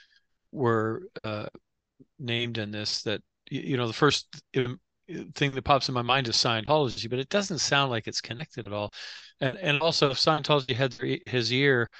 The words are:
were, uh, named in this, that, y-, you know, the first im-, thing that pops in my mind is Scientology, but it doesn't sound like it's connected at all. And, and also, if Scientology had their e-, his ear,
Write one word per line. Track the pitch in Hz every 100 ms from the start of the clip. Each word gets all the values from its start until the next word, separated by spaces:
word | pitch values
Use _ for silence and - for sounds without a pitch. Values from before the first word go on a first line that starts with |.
| _ _ _ _ _
were, | - 123 113 110 113 185 -
uh, | 110 107 107 - _ _ _ _ - -
named | 127 117 120 117
in | 104
this, | 107 107 -
that, | - 104 - _ -
y-, | 135 -
you | 135
know, | 120
the |
first | 110 147 - - - -
im-, | - 123 127 _ _ - 165 104 -
thing | 143
that | 131
pops | 123 139 -
in | 127
my |
mind | 120 135 123
is | 107
Scientology, | 131 113 107 151 139 104 113
but | 123
it | 135
doesn't | 202 196 160
sound | - 143 139
like | 117 107
it's | -
connected | - 120 156 - 98
at |
all. | 104 104 - - - - -
And, | 135 120
and | 180 143
also, | 160 160 147
if | 127
Scientology | - 156 139 151 131 120
had | 135
their | - 131
e-, | 135 -
his | 123 113
ear, | 127 143 127 113 -